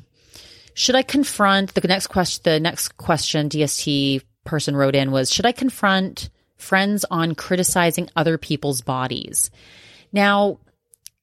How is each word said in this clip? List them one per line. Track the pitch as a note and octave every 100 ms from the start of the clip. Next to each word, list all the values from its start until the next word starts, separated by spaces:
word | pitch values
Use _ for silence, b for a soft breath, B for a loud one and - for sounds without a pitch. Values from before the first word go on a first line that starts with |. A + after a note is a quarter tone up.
| - B B B B B B
should | - - C4
I |
confront, | C4+ C#4 C#4 - G3+ G3 G3
the | - E3+
next | F#3+ -
quest-, | G3 F3 - F3
the | D#3
next | E3 - - -
question | - D#3 - D#3 D3
D | D3+
S | D3 -
T | - C#3+ C#3 C3+ - _ -
person | D#3 D3 C#3+
wrote | C#3 C#3
in | C3+
was, | C3+ C3
"Should | - A3+
I |
confront | A#3+ C4 - G3+ F#3+ F#3+ - - _ _ _
friends | - F#3+ G3 G#3 -
on | F3 E3 D#3+
criticizing | - F3+ F3 F#3 E3+ D#3+ F3 -
other | D#3+ D#3+
people's | - D3+ C#3+ B2+
bodies?" | A#2+ B2+ B2+ B2+ - - - B B B B B B
Now, | G3+ G3+ G3+ G3+ - _ _ _ _ - _